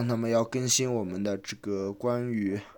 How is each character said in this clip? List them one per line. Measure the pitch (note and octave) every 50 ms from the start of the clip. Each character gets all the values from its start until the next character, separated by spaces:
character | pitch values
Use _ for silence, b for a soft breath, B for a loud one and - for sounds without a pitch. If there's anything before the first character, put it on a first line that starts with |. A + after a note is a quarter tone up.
| A#2+
那 | A#2+ A#2+
么 | A2+ A#2 A#2
要 | A#2 A2+ A2+
更 | - - B2+ B2+ B2
新 | - - C3 B2+ B2
我 | A2+ G2+
们 | F2+ F#2 F#2 G2+
的 | G#2 G2+
这 | G2 - - A2+ -
个 | - G#2 G2+ F#2+ G2 G2
关 | G2+ - - B2 A#2+ A#2+ B2 B2
于 | A#2 A2 G2+ F#2+ F#2+ G#2 - B B